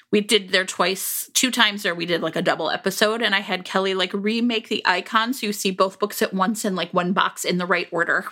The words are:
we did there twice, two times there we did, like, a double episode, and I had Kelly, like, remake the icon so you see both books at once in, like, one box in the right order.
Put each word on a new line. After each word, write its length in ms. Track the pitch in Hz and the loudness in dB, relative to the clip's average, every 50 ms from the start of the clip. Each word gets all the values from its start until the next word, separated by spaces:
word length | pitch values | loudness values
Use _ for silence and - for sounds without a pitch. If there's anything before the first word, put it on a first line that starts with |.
| _ - | _ 0
we 120 | - 208 | 0 0
did 280 | 208 208 233 208 190 185 | 2 4 2 2 2 2
there 140 | 190 185 185 | 0 0 0
twice, 680 | 190 - - 180 180 190 - - - - - - - - | 0 0 0 0 0 0 -2 -4 -6 -6 -6 -6 -4 -2
two 160 | - - 254 | 0 0 2
times 320 | 240 247 226 208 202 202 | 2 4 2 2 2 0
there 120 | - 190 170 | -2 -2 -2
we 120 | 170 170 | -2 -2
did, 160 | 175 175 170 | -2 -2 0
like, 140 | 165 160 160 | -2 -2 -2
a 40 | - | 0
double 280 | 190 170 147 - 165 - | 0 0 0 0 0 -2
episode, 500 | - - - 190 185 - 220 214 220 226 | -2 -2 -2 -2 0 2 2 2 2 2
and 140 | - - 196 | 0 2 2
I 60 | 196 | 0
had 240 | 202 196 190 185 185 | 0 -2 -4 -4 -4
Kelly, 260 | - - 196 190 196 190 | -2 0 0 0 0 0
like, 180 | 190 185 185 208 | 0 -2 -2 -2
remake 540 | 202 196 214 226 233 233 240 226 220 220 - | -2 -2 0 0 0 0 0 0 -2 -2 -4
the 140 | 220 - - | -4 0 2
icon 480 | - 185 180 185 - - 220 226 240 262 | 2 2 0 0 0 0 2 2 0 -2
so 120 | - - | -4 -4
you 60 | 208 | -4
see 180 | 208 - - 196 | -2 -2 -2 0
both 280 | 185 190 190 190 190 - | 2 2 2 2 0 -2
books 240 | 208 208 - - | -4 -2 0 0
at 100 | - - | -2 0
once 320 | - 185 185 190 220 208 - | 2 2 2 2 0 0 -2
in, 100 | 208 185 | -2 -2
like, 180 | 175 165 175 - | -2 -2 -2 0
one 180 | 180 175 180 | 0 2 2
box 320 | 185 175 165 185 - - - | 2 2 2 0 0 -4 -2
in 140 | - 175 180 | -2 0 0
the 80 | 180 | 2
right 220 | 175 185 175 180 - | 2 0 0 0 -2
order. 360 | - 165 170 170 143 175 196 - | -2 -2 0 0 0 -2 -2 -6